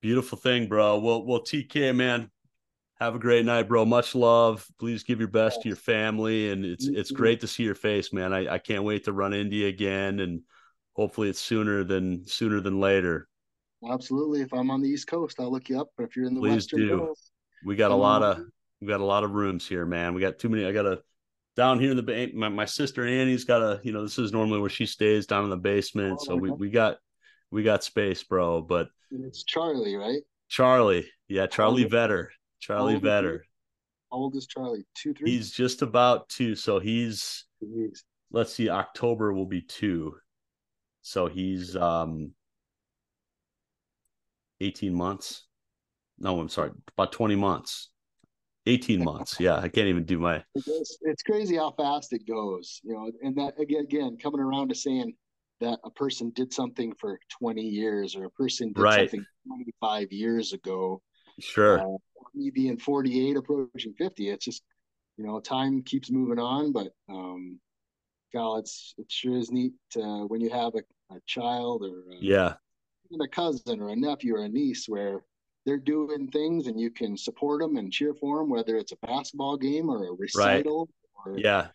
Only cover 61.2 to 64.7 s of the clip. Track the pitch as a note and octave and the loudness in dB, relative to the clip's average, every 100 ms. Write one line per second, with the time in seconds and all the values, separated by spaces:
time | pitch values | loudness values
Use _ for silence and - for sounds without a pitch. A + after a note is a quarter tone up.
61.2 | _ - - - G#2+ F#2+ F#2+ F#2+ _ _ | _ -18 -6 4 6 6 2 -6 _ _
62.2 | - - C#3 C3 C3 A#2 - C#3+ C3+ B2 | -16 -8 -6 0 0 -2 -2 0 2 2
63.2 | C3 C#3 C3 D3 B2+ B2+ A#2 G2+ E3+ - | 2 0 0 -2 -2 -6 -12 -4 -6 -4
64.2 | G2+ G2 - A2+ _ | -6 -6 -8 -10 _